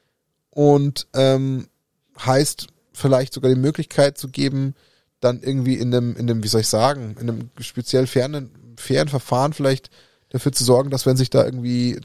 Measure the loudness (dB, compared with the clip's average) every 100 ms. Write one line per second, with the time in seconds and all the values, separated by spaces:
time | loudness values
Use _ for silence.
0 | _ _ _ _ _ 2 6 6 4 -2
1 | -6 2 4 4 0 -4 -8 _ _ _
2 | _ -8 0 2 2 -4 -14 _ _ -4
3 | 2 2 0 -2 0 2 0 -2 -4 0
4 | 0 0 -12 -4 -2 -2 -4 -6 _ _
5 | _ _ -2 -2 -4 -2 0 0 0 0
6 | 0 -4 -2 -2 0 0 0 2 2 0
7 | -8 -8 -8 -6 -10 -14 -12 -10 -2 0
8 | 2 0 -2 -6 -10 -18 -20 -20 -2 0
9 | 0 -2 -2 0 0 0 -2 -2 -6 _
10 | _ _ _ -4 -2 0 4 4 4 -2
11 | 0 2 2 2 0 -2 -4 -2 -2 -4